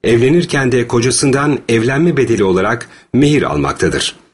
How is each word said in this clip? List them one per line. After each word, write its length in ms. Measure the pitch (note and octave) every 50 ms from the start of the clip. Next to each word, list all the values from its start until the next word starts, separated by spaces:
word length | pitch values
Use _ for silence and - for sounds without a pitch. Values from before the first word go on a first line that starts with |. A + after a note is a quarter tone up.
| G2+
evlenirken 680 | - A#2+ A#2 A#2 C3 D#3 F3 F3 E3+ - D3 C3+ B2+
de 160 | A#2 B2 A#2+
kocasından 720 | A#2+ - A#2+ A2+ C3 A#2+ - - C#3 B2+ C#3 C#3 D3+ C#3+ A#2 - -
evlenme 480 | A#2 A#2 A2 B2+ C3+ C#3 E3 E3+ D3+
bedeli 260 | C3+ B2+ A2 A2+ G2 G#2
olarak 460 | F#2+ F#2 F#2 F#2 G#2 A#2 A#2+ - - - - - _ -
mehir 300 | A#2 C#3+ D3 D3+ C3+ F2
almaktadır. 720 | - D2 D2 C#2 C#2+ - - F#2 E2+ D2 C#2+ - - - - _ _